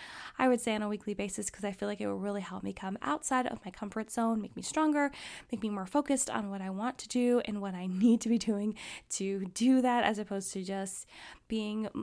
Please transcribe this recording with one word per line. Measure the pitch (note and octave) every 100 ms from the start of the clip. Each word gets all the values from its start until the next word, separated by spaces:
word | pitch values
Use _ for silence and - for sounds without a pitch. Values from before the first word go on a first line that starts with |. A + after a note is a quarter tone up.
| - - - -
I | C4
would | A#3+
say | A#3+
on | G#3+
a | G#3
weekly | G#3+ G#3+
basis, | G3+ G3+ G3 G3
'cause | -
I | G3+
feel | F#3+ G3+
like | G3+
it | G#3
would | G3
really | G3 G3+
help | F#3 F#3
me | F#3+
come | F#3+ F#3+ G3
outside | - D4 - C4 B3
of | A3
my | -
comfort | - G3+ A3 G#3+
zone, | - A3+ A3+
make | G3+ -
me |
stronger, | F3+ D4+ D#4 D4 C#4+ - - - -
make | A3+
me | A3
more | G3+ F#3+
focused | D4 C#4+ C4 -
on | A3+ G3+
what | G3
I | F#3+
want | F#3+ A#3 B3+
to | -
do | B3 B3 A#3+
and | - G#3
what | G3+
I | F#3 F#3
need | F#3 A#3 A3+
to | A3+
be | A#3
doing | - G3+ G#3 G#3+ - - -
to | - G3 G3 F#3
do | - A#3+ C4
that, | B3+ A#3+
as | A3 G#3
opposed | G#3 G3 G3
to | G3
just | F#3 G3 G3 - - - - - -
being | A3 G#3+ G#3+ G#3+ -